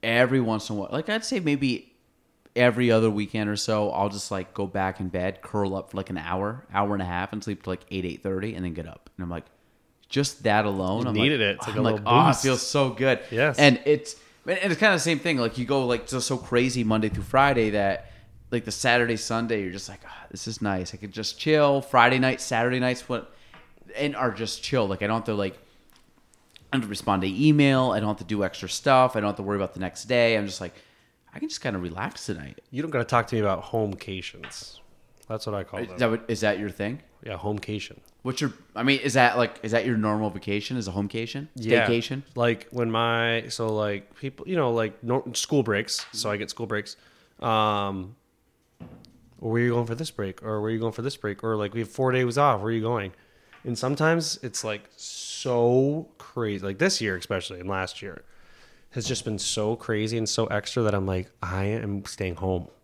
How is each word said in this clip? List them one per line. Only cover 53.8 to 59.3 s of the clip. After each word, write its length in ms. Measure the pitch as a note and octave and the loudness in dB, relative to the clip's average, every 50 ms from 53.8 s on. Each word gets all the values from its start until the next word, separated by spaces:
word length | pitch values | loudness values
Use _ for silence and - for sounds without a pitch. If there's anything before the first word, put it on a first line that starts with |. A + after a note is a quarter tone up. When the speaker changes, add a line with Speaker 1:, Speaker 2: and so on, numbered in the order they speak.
| - C3 C#3+ C#3+ D#3 D#3+ E3 E3+ D#3+ D#3 - - - | -2 -4 0 2 2 2 2 2 0 -2 -6 -6 -8
Speaker 2:
it's, 200 | B2 - - - | -8 -8 -6 -6
like, 260 | A2 G#2+ G2+ - - _ | -4 -6 -6 -8 -16 _
so 1120 | - - - - - - - - - - C3+ B2 A#2+ A#2+ A#2+ B2 B2+ C3+ C#3 D3 D#3+ D#3 - _ _ | -18 -16 -14 -14 -12 -12 -12 -10 -6 -2 0 2 4 4 6 6 6 4 4 0 -2 -6 -10 _ _
crazy. 460 | - - - B2 A#2 G#2+ G2+ F#2+ F#2+ | -20 -12 -6 -4 -4 -4 -4 -4 -4
Like, 140 | G2 G2 G2 | -6 -2 2
this 200 | D#3+ F#3+ F#3+ - | 2 2 2 0
year 140 | A#2 G#2 F#2+ | 0 -2 -2
especially 440 | F2+ - - - F#2 F2+ - G2 F2 | -4 -4 -4 -4 -4 -4 -6 -12 -10
and 100 | F2+ F#2+ | -6 -4
last 320 | G2 F#2+ F#2 F2+ - - | -4 -2 -4 -4 -6 -12
year 220 | - G2+ F2 - - - - - - - - - - - - - _ - | -12 -14 -14 -14 -20 -20 -20 -20 -20 -20 -20 -20 -20 -20 -20 -20 _ -10
has 160 | - B2+ A2 - | -8 -8 -4 -4
just 160 | B2+ - - | -4 -4 -4
been 160 | A2+ | -4